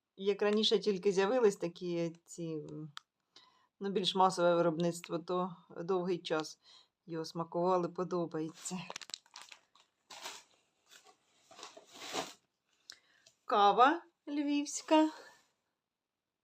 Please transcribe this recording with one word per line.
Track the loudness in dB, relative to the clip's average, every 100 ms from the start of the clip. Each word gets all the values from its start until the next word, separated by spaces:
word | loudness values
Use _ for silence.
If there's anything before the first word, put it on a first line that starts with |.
| _ -6
Як | -2 2
раніше | 2 2 2 2
тільки | 2 0 2
з'явились | 2 2 4 4 2
такі | -6 -6 -4 -2 -4 -6 -16
ці, | -10 -8 -8 -8 -12 -14 -16 _ _ _ -20 _ _ _ -10
ну, | -4
більш | -2 0 4
масове | 4 4 4 4
виробництво, | 2 2 -2 -2 -6 -6
то | -4 -4 -4 -8 -18
довгий | -8 -2 -2 -2 -4
час | -2 -4 -4 -10 _ -20 _ _ -12
його | -10 -8
смакували, | -8 -6 -2 0 0 0
подобається. | -4 -4 -4 -4 -6 -8 -10 -12 -12 -12 -14 -14 -16 _ -20 -20 -20 _ _ _ _ -20 -18 -16 -16 -20 _ _ _ _ -20 _ _ _ _ _ -20 -20 -20 -20 -18 -10 -8 -8 -12 _ _ _ _ -20 -20 _ _ _ _ 0
Кава | 4 6 8 6 4 -6 _ -8
львівська. | -4 -2 -2 -4 -6 2 4 4 -2 -20 -20 _ _ _ _ _ _ _ _ _ _